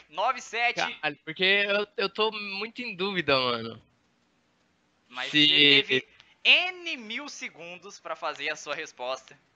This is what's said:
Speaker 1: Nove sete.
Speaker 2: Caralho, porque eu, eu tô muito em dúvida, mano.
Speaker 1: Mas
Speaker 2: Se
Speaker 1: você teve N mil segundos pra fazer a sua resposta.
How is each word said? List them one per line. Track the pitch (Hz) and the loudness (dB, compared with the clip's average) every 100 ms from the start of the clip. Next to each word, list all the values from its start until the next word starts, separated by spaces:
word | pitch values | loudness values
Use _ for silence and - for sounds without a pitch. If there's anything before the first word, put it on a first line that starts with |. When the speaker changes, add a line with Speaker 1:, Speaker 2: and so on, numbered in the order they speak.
| - | -8
Speaker 1:
Nove | 156 233 247 | -2 -2 -2
sete. | - 226 240 226 | -6 -2 -2 0
Speaker 2:
Caralho, | 170 226 151 147 | -4 -4 -6 -6
porque | - 160 | -10 0
eu, | 185 202 202 202 208 - | 2 4 2 0 -2 -2
eu | 196 | -2
tô | - 220 | 0 -2
muito | 214 202 196 220 233 | -2 -8 -8 -10 -10
em | 240 185 | -10 -6
dúvida, | 196 190 143 135 | -4 -2 2 2
mano. | 127 117 113 113 _ _ _ _ _ _ _ _ _ _ _ _ _ | 2 -2 -6 -12 _ _ _ _ _ _ _ _ _ _ _ _ _
Speaker 1:
Mas | 127 131 | -10 0
Speaker 2:
Se | 147 147 | 4 6
Speaker 1:
você | |
teve | 147 143 139 135 131 - - _ _ | 8 8 6 4 0 -2 -14 _ _
N | - 285 359 359 339 294 | 4 4 2 -6 -10 -10
mil | 214 233 294 | -10 -10 -12
segundos | - 240 156 170 175 190 - | -12 -14 -14 -16 -16 -18 -14
pra | 165 165 | -12 -8
fazer | 160 143 147 | -8 -6 -6
a | 156 | -6
sua | 156 | -8
resposta. | 147 151 - 123 - - - _ | -8 -10 -10 -8 -8 -10 -20 _